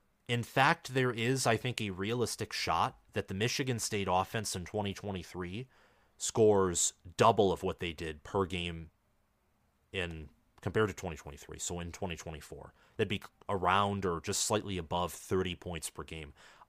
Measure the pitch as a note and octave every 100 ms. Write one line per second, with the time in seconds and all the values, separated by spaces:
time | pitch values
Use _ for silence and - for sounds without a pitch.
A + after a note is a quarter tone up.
0 | _ _ - A#2+ A2+ - C#3+ E3 - C3
1 | B2+ A#2 A#2 C3+ C3 A2 B2+ A2+ G#2 F2+
2 | G2+ A#2+ G#2+ - G#2 - - E2 A#2+ -
3 | _ G#2+ - F#2+ A2+ - B2+ A#2 - G#2
4 | F#2 F2+ F#2+ A2+ G2+ F#2+ E2+ G#2 G2+ F#2
5 | G2+ F#2 - F2 F2+ G2+ C3 _ _ _
6 | _ - - A#2 G#2+ G2+ F#2 E2 - -
7 | F2 - A2+ G#2+ G2 E2 F#2 E2 F2 D#2
8 | D#2+ D2+ - G2+ F2+ F2+ F2 E2 D#2+ _
9 | _ _ _ _ _ _ _ _ _ F#2+
10 | F2 D#2+ D2 _ _ _ G2 A2 G#2+ -
11 | F#2 D#2+ D2+ D2 - D#2+ - F2 E2+ -
12 | F#2 D#2+ E2 D#2 - C#2+ - - _ -
13 | F#2 G#2 - _ - G2 F2+ G2 G2+ G2+
14 | F#2 E2 G2+ F#2+ - G#2+ G2+ F#2 D#2+ F2
15 | F2 - - F#2+ F#2 E2+ F2+ E2 - -
16 | D2 D#2+ C#2+ - - -